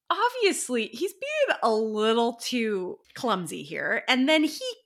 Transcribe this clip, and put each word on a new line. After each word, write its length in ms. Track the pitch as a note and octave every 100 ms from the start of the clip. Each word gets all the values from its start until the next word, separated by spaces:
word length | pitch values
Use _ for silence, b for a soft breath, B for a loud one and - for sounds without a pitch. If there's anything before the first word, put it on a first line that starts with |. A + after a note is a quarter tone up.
| _
Obviously, 800 | E4+ A#4+ B4+ G4+ - - B3 A3
he's 260 | A#3 F#4+
being 440 | - C#5 D#5 C#5 -
a 100 | A3+
little 600 | A3 A3 G#3+ A3 A3+ A#3
too 680 | A#3+ - B3 A3 G3 F3+ - _
clumsy 500 | - A#3+ F#3 E3 F3
here. 400 | D3+ C#3 D3+ A3 -
And 180 | B3+ C4+
then 160 | D#4
he 260 | D4+ - B4+ A#4